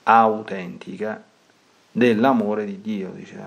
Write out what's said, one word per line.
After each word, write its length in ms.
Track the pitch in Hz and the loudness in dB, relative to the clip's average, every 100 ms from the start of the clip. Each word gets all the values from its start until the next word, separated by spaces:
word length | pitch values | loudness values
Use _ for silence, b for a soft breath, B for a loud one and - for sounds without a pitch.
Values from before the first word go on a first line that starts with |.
autentica 1200 | - 113 110 110 107 98 90 95 - 95 104 - _ _ _ _ _ _ _ | 4 6 6 0 -6 -10 -10 -14 -16 -10 -10 -10 _ _ _ _ _ _ _
dell'amore 760 | 113 123 107 135 120 104 107 101 | 2 2 4 2 2 0 -2 -6
di 160 | 98 | -10
Dio, 300 | 107 104 92 98 | -8 -8 -8 -12
dice, 240 | - 98 | -18 -18